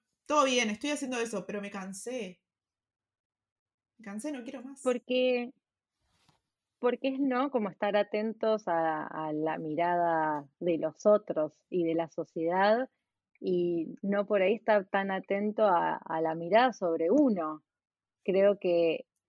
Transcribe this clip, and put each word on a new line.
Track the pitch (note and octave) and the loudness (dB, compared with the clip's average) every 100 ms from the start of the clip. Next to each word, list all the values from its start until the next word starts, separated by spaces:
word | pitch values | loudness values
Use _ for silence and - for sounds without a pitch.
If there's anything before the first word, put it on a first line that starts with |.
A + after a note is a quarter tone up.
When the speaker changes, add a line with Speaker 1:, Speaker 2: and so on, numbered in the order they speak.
| _ _ - | _ _ 0
Speaker 1:
todo | D4 C4+ | 2 4
bien, | B3 A3 | 2 0
estoy | G#3+ C#4+ | -2 -4
haciendo | C#4+ C4+ B3 | -4 -4 -4
eso, | A3+ G3+ F3+ | -4 -6 -6
pero | G3+ | -8
me | G3+ | -8
cansé. | G3+ F#3+ F#3+ - B3+ F#3+ F3+ _ _ _ _ _ _ _ _ _ _ _ _ _ _ _ _ | -10 -10 -12 -8 -8 -8 -14 _ _ _ _ _ _ _ _ _ _ _ _ _ _ _ _
Me | G#3 | -14
cansé, | G#3 C#4+ | -10 -8
no | C#4 | -10
quiero | A#3 C4 | -10 -14
más". | C4 C4+ | -14 -6
Speaker 2:
Porque, | B3+ B3 - B3+ B3+ B3 A#3+ - _ _ _ _ _ _ _ _ _ _ _ _ | -2 -2 0 0 2 0 -4 -12 _ _ _ _ _ _ _ _ _ _ _ _
porque | B3 A#3+ C4+ | -2 0 -2
es, | C4+ | -2
¿no? | C#4 B3 C#4 | -2 0 -2
Como | B3+ G3+ | -2 -4
estar | - G#3 G3+ | -4 0 0
atentos | G3+ G#3+ A3 A3 A3 G#3+ G#3+ | 0 -2 -4 -2 0 0 0
a, | E3 D#3+ D#3 - | 0 0 -2 -6
a | D#3+ D#3 | -6 -6
la | D3+ D#3 E3 | -2 -2 -4
mirada | D#3+ D3+ E3+ F3 E3+ E3 D#3 D3+ C#3+ - | -4 -2 0 2 2 2 2 -2 -6 -6
de | F3 E3 | -2 0
los | D#3 - G#3+ | -2 0 4
otros | G#3 G#3 D#3 D3+ _ - | 4 2 -4 -4 _ -6
y | F3+ E3 | -2 0
de | E3 | 0
la | E3 | -2
sociedad, | - D#3+ - E3 F#3 G3+ A3+ C4 _ _ _ _ - | -6 -8 -4 -2 2 4 4 0 _ _ _ _ -10
y | G3 F3+ F3 E3+ D#3 - | -2 0 0 -2 -4 -6
no | G3 G3+ G3 | -2 -2 2
por | G#3 | 2
ahí | F#3 A3+ | 2 0
estar | - G#3+ F#3+ | 2 0 2
tan | G3 G3 | -2 -2
atento | F#3+ - G3 G#3 G#3+ G#3+ | -4 -4 -2 -2 0 2
a, | F3 E3 - | 2 0 -4
a | - D#3+ | -6 -4
la | D#3+ D#3+ | -2 -2
mirada | E3+ G#3+ B3+ | 2 4 4
sobre | - F3 E3 E3 | 0 -2 0 2
uno. | C4 C#4 F#3+ D#3 D#3 _ _ _ _ _ _ | 4 4 2 -4 -8 _ _ _ _ _ _
Creo | - F#3 G3+ G3 | -2 4 4 2
que | F#3 E3+ E3 D#3 - _ | 2 2 2 0 -8 _